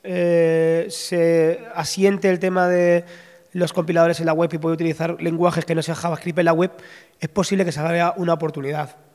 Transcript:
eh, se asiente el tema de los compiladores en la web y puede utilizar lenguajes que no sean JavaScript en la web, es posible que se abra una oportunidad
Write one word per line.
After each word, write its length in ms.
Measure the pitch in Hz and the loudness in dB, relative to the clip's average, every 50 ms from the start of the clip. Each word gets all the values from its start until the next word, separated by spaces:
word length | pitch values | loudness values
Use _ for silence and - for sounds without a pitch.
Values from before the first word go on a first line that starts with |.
| - | -8
eh, 800 | 196 180 180 175 175 170 170 165 165 160 165 165 160 165 165 170 196 | -6 -4 -2 0 2 4 4 4 4 4 2 2 2 2 0 -2 -4
se 720 | - - - - 180 175 165 170 165 165 160 160 170 - 226 226 - | -8 -12 -8 -4 0 2 2 4 4 4 2 2 0 -2 -8 -10 -8
asiente 560 | 175 156 - - 190 190 202 196 190 202 190 | -8 -6 -6 -2 2 2 2 2 2 0 0
el 100 | 185 175 | 0 2
tema 280 | 190 185 185 185 180 | 0 0 0 2 2
de 360 | 180 180 180 175 175 175 175 175 - - - - - - - _ _ - | 2 4 4 4 4 4 2 0 -4 -20 -20 -20 -20 -20 -20 _ _ -4
los 200 | 180 175 156 - | -2 -2 -2 -2
compiladores 460 | 185 165 160 165 165 165 170 165 160 | -4 -2 0 4 4 4 4 2 0
en 80 | 165 | 0
la 60 | 165 156 | 0 2
web 160 | 160 170 160 170 | 0 0 -2 -2
y 40 | |
puede 180 | 160 160 165 165 | -4 -2 -2 -2
utilizar 460 | 160 170 165 151 - 160 165 170 - | -2 -2 -4 -2 -2 -4 -4 -4 -4
lenguajes 440 | - 170 165 165 175 175 165 170 156 | -4 -4 -2 0 0 0 0 0 -4
que 80 | - 165 | -2 -4
no 80 | 160 | -4
sean 160 | 151 165 165 | -2 -4 -6
JavaScript 400 | - - 175 160 147 - 175 160 | -6 -4 -6 -6 -4 -6 -4 -2
en 80 | 175 175 | 2 2
la 80 | 165 165 | 2 4
web, 180 | 160 180 180 - - - - - - - _ _ _ | 4 2 0 -2 -10 -20 -20 -20 -20 -20 _ _ _
es 80 | - 151 | -10 -4
posible 360 | _ 202 180 - 202 190 190 | _ -2 -2 0 0 0 0
que 60 | 175 | -2
se 80 | 139 147 | -2 -4
abra 340 | 151 165 170 170 170 175 175 | -2 -2 0 2 0 0 0
una 160 | 196 175 170 165 | -2 0 0 0
oportunidad 640 | 156 165 156 143 147 135 139 151 151 147 131 - - _ _ | 0 -2 -6 -6 -6 -6 -6 -6 -6 -6 -8 -12 -20 _ _